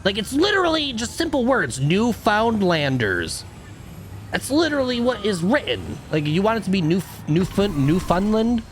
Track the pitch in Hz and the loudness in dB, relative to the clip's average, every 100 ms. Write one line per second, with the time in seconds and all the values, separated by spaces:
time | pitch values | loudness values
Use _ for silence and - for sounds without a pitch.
0 | 190 202 208 269 392 403 349 320 285 226 | -2 -2 -4 0 2 2 2 0 -2 -4
1 | 233 - 330 285 240 254 156 127 143 185 | -6 -4 -2 0 2 2 0 0 2 2
2 | 233 214 - 208 226 220 190 165 143 131 | 2 2 2 2 2 2 2 2 2 0
3 | 107 90 82 - - - - - - - | 0 0 -2 -6 -12 -18 -20 -18 -18 -16
4 | - - - - - 285 330 294 254 240 | -16 -16 -8 -6 -2 0 2 0 -2 0
5 | 240 240 208 190 170 277 - 113 80 143 | 0 0 -2 0 2 0 0 -6 -6 -10
6 | - 156 147 156 202 226 - 190 156 185 | -4 -2 0 2 2 0 0 0 2 0
7 | - - - 156 190 - 202 156 139 180 | 0 -10 0 0 2 0 0 2 2 2
8 | - 175 202 214 226 240 220 | 2 0 2 2 2 0 -2